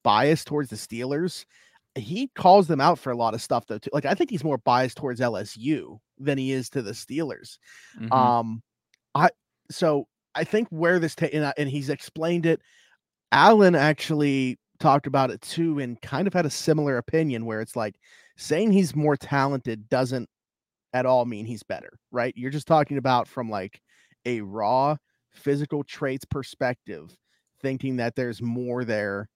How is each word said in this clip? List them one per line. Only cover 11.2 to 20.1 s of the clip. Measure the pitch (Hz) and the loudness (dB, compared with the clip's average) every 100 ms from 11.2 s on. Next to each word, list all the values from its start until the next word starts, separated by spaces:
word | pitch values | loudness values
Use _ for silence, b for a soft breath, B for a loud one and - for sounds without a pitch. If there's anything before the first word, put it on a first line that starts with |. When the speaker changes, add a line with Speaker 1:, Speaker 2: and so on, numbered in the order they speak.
| 165 | -4
Speaker 1:
and, | 151 | -2
uh, | 147 143 | -2 -2
and | 143 | -4
he's | 143 139 | -4 -4
explained | 147 - - 160 175 165 | -8 -10 -6 -2 0 0
it. | 165 _ b b b _ _ - | 0 _ b b b _ _ 0
Alan | 135 170 220 190 | 6 8 10 8
actually | 170 147 151 - 156 147 135 131 123 _ - | 6 4 2 -2 0 2 2 0 -4 _ 0
talked | 156 139 139 | 4 4 4
about | 139 131 | 0 0
it | - | -2
too | - - 165 147 | -10 -4 -2 -2
and | 127 117 | -6 -10
kind | - 135 196 | -8 -4 -2
of | |
had | 180 156 | 0 -2
a | |
similar | - - 156 147 127 | -2 0 2 2 -2
opinion | - 160 160 120 113 | 0 0 0 -2 -4
where | 107 | -6
it's | 113 - | -6 -6
like, | 107 - b b b b | -6 -8 b b b b
saying | - 156 220 | -4 0 4
he's | 196 175 127 | 4 4 2
more | 151 143 | 0 0
talented | - 143 139 139 127 110 107 | 0 0 0 -2 -4 -8 -2
doesn't | 131 131 | -2 -2